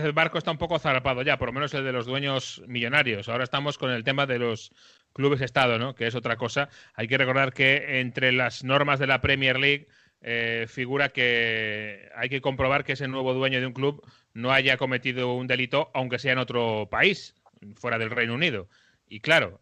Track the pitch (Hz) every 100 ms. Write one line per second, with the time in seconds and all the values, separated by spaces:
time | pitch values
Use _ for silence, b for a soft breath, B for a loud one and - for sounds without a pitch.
0 | 151 151 160 165 170 156 170 160 156 131
1 | 135 123 143 131 120 131 147 143 135 127
2 | 117 135 143 135 - - 123 123 117 147
3 | 131 101 117 120 127 139 147 - 131 120
4 | 120 139 139 123 120 110 - b b b
5 | _ - 139 135 123 139 127 113 131 127
6 | 117 123 120 113 120 143 143 B B -
7 | 117 131 127 135 135 135 135 143 147 131
8 | 127 131 131 127 120 - 131 139 143 139
9 | 135 131 139 139 131 127 139 143 - b
10 | b _ 117 117 117 117 110 131 123 139
11 | 139 - 123 120 117 110 107 107 107 98
12 | - 117 123 135 139 131 131 143 139 135
13 | 135 135 131 131 131 127 127 123 139 147
14 | b b _ 113 123 135 135 127 131 127
15 | 131 123 123 123 127 127 123 139 160 135
16 | 127 120 131 127 123 120 117 107 104 110
17 | 185 185 - _ _ _ 101 107 120 117
18 | 110 120 117 123 170 104 92 b b b
19 | _ 107 151 160 98 98